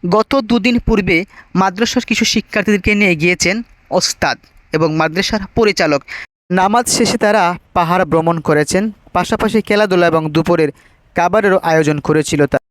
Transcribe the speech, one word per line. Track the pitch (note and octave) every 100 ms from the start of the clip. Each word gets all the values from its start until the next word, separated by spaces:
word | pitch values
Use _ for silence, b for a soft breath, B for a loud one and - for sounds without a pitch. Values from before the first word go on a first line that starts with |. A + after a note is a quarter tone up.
গত | F3 G#3 A3 C4+ A3
দুদিন | A#3+ G#3 A#3+ -
পূর্বে | A3 F#3 E3+ F#3+ B B F#3
মাদ্রাসার | F#3+ F#3 A3+ - -
কিছু | A3 A3+
শিক্ষার্থীদেরকে | - - G#3+ F#3+ G3+ G3 G#3
নিয়ে | G3+ E3+
গিয়েছেন | E3+ F3+ E3+ G#3 A#3 _ _
ওস্তাদ | F3+ - - D#3+ B2 _ _ _
এবং | D#3 D#3+ D#3
মাদ্রাসার | D#3+ D#3+ G3 A3 F#3+ -
পরিচালক। | G#3+ G3 E3 C#3+ - B B _ _ F3+
নামাজ | F#3 A3+ B3 -
শেষে | A3+ A3+
তারা | G#3+ G#3+ F3 F3 _ -
পাহাড় | E3 F3+ F3+
ভ্রমণ | D#3+ D#3+ E3+ D3+
করেছেন, | D3+ D3+ F#3 G#3+ G3+ - F3+
পাশাপাশি | F3 A3 A3 A3 -
খেলাধুলা | G#3 G#3 F#3 E3+
এবং | D#3+ D#3
দুপুরের | D3+ D3+ F3 D#3 - b b b -
খাবারেরও | F3 G3+ G#3 F#3 F3
আয়োজন | D#3+ D3+ D3+ -
করেছিল | D3+ D3+ D3 C#3+
তারা। | - _